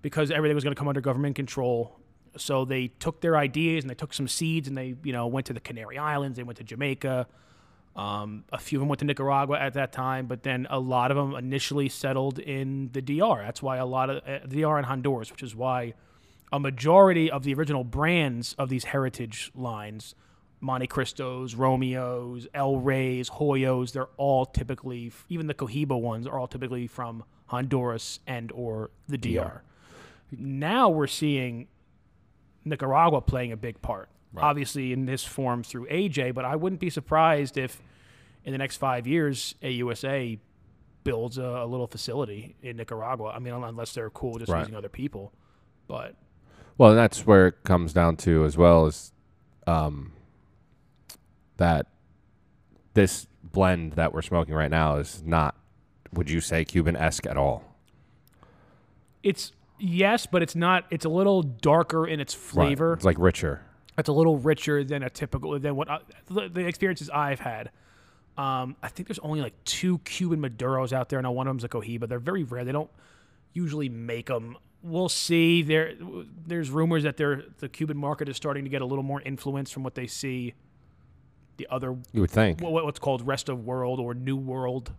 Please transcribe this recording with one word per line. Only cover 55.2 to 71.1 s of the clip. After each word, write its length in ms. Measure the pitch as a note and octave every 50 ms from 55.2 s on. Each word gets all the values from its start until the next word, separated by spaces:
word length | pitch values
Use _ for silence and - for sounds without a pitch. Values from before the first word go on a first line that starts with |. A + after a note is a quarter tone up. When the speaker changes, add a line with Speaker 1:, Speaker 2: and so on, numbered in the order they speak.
| D#2
Speaker 2:
not, 320 | D#2 E2 E2 D2+ C#2+ - - _ _ _ _ _ _ _ _ _ -
would 200 | - - E2+ C#2+
you 100 | D#2 E2
say, 240 | D#2 - E2 E2 D#2+
Cuban-esque 600 | - - F2+ D#2+ D#2+ E2+ - D#2+ D#2+ - - -
at 100 | - -
all? 380 | C#2 C#2 C#2+ B1+ - - - - _ _ _ _ _ _ _ _ _ _ _ _ _ - - - _ - _ _ _ _ _ _ _ _ _ _ _
Speaker 1:
It's, 300 | - G3+ G3 - - - - _ _ _ _
yes, 480 | - G#3+ F3+ E3+ F3+ F#3+ G3 A3+ A#3 -
but 160 | - - F3+
it's 140 | E3+ - -
not, 300 | E3 E3+ F3+ F#3 F3+ E3+ -
it's 160 | F3 D#3 -
a 40 | D#3+
little 340 | D#3 F3+ G3 G3+ G3 F#3+ E3
darker 640 | C#3 B2 A2 - C#3+ D3 E3 E3 - D#3+ D#3+ D#3+
in 120 | E3 D#3+ D3+
its 160 | C#3 - -
Speaker 2:
Right. 60 | -
Speaker 1:
flavor. 520 | - - - - - C#3+ C#3+ C3+ D#3+ E3 E3+
Speaker 2:
It's, 120 | D#3+ -
like, 140 | F#2 E2 -
richer. 420 | F2 F#2 - - - D#2 C#2 - - - - _ _ - -
Speaker 1:
It's 140 | - D3+ -
a 20 |
little 280 | D3 D3 E3 E3 D#3 C#3
richer 440 | A#2+ D3+ D3+ - - D#3 D3 C#3+ C#3+
than 200 | C3 D3 C#3+ C3+
a 60 | B2+
typical, 480 | - - D3+ - - C#3+ B2 D#3 D3 C#3+
than 160 | C3+ D3 C#3+
what 120 | C3+ D3
I, 120 | - D3 D#3 - - - - -
the, 240 | - F#3 G#3 G3+ F#3+
the 160 | E3+ F3+ F3+
experiences 460 | F3 E3+ - G3 F#3+ F3+ - D3+ -
I've 300 | C#3+ D3 D3 C#3+ C#3+ -
had. 280 | - B2+ A2+ A2 A2+ A2 _ _ _ _ - - - _ _ _ _ _ _
Um, 400 | - C#3 C3+ C3 C3 B2+ B2+ C#3 _
I 60 | -
think 200 | A#2+ - - F#3
there's 120 | - G#3+ -
only, 200 | - D3+ D#3 D3+
like, 140 | C#3 A2+ - _ _
two 340 | - - - - F#3 F3+ E3
Cuban 420 | - - - - F#3 F3 E3 D#3
Maduros 500 | D3 C3 A2+ A2 B2 B2+ C3+ C3 C3 B2
out 180 | C3 C3 B2
there, 100 | -